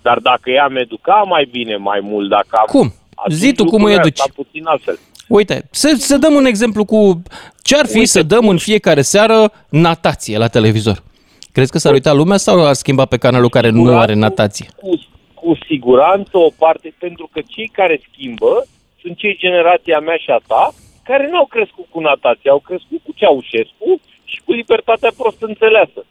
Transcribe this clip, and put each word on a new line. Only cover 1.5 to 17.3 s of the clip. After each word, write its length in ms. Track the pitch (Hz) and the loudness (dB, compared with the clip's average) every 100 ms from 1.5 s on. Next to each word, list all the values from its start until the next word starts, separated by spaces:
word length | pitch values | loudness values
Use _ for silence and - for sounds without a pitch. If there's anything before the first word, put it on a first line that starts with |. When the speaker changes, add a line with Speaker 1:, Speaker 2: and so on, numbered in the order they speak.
Speaker 1:
bine, 240 | 123 113 104 | -8 -8 -6
mai 240 | 98 101 | -4 -6
mult, 260 | 101 104 101 | -6 -6 -2
dacă 200 | 101 - 110 | -2 0 -2
am 80 | 110 | 0
Speaker 2:
Cum? 240 | 277 131 - _ - | 0 0 -6 _ -10
Speaker 1:
atunci 220 | 190 156 | -8 -2
Speaker 2:
Zi 140 | 247 | -2
tu 100 | 262 170 | 0 0
cum 180 | 220 | 2
îi 100 | 208 | 2
Speaker 1:
lucrurile 60 | 196 | 2
Speaker 2:
educi. 180 | 156 - | 0 -2
Speaker 1:
astea 140 | 139 - | -6 -6
puțin 280 | 139 156 160 | -16 -10 -4
altfel. 340 | 143 - 87 _ _ _ | -4 -4 -10 _ _ _
Speaker 2:
Uite, 400 | 202 214 131 - | 0 0 -6 -8
să, 240 | - 294 269 | -4 0 0
să 200 | - 277 | 0 2
dăm 160 | 311 | 2
un 120 | 285 262 | 2 2
exemplu 400 | 202 240 208 208 | 0 -2 -2 -2
cu 360 | 220 208 170 180 - - _ | 2 2 0 -6 -20 -20 _
ce-ar 240 | - 285 277 | -2 0 2
fi 100 | 220 | 0
Speaker 1:
Uite. 120 | 247 | 2
Speaker 2:
să 160 | 190 | 0
dăm 240 | 160 214 220 | 2 2 2
în 100 | 175 | 0
fiecare 440 | - 214 190 151 | 0 0 2 0
seară 500 | 135 202 220 220 214 _ _ | 2 2 4 4 2 _ _
natație 680 | 147 170 165 170 - - 107 | 0 0 0 -4 -4 -6 -2
la 100 | 113 | 0
televizor. 560 | 123 110 110 107 95 _ _ _ _ - | 2 2 2 -2 -4 _ _ _ _ -6
Crezi 200 | - 131 | -2 -2
că 60 | 165 | 0
s-ar 160 | 160 | 2
uita 200 | 139 160 | 2 2
lumea 240 | 143 160 196 | 2 2 0
sau 280 | - 185 151 | 2 2 2
ar 60 | |
schimba 320 | 135 - 135 135 | 0 0 0 0
pe 120 | 123 | 0
canalul 320 | 127 123 120 | 0 2 2
care 200 | 127 117 | 2 2
nu 140 | 113 | 4
Speaker 1:
Cu 60 | 120 | 4
Speaker 2:
are 240 | 120 110 | 4 2
natație? 520 | 107 110 - 104 - - - | 2 0 0 -2 -4 -18 -14
Speaker 1:
Cu, 240 | - 165 - _ _ | -6 -6 -6 _ _
cu 240 | _ 170 160 - | _ -4 -4 -4
siguranță 680 | 151 123 127 156 196 196 190 | -6 2 2 4 0 -2 0
o 120 | 160 - | 0 2
parte, 360 | 160 160 160 _ | 0 0 -8 _
pentru 300 | 180 170 160 | -14 -14 -14